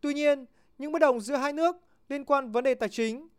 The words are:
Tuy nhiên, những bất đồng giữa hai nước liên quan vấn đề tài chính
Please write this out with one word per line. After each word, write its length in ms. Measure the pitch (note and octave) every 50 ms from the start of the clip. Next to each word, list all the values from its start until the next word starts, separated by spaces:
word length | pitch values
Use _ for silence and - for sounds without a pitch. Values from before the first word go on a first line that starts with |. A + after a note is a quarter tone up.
Tuy 140 | - C#4+ C#4+
nhiên, 300 | D4 D4 D4 C#4+ C#4 C4 - _ _ _ _ _ _
những 140 | C4+ D4+
bất 60 | D4+ E4+
đồng 220 | D#4 C#4+ B3+ A#3+
giữa 160 | G3+ A3 C#4+
hai 160 | C4 C4 C#4+
nước 240 | C#4+ D4+ E4 F4 F4 F4 _ _ _ _ _ _
liên 160 | C4+ C#4+ C#4
quan 280 | - C#4+ C#4 C4+ A#3+
vấn 120 | G#3+ A#3+ B3+
đề 100 | C4+ B3+
tài 140 | B3+ A3+ G#3+
chính 400 | - - A3+ A3+ A3 C4 D#4+ E4 _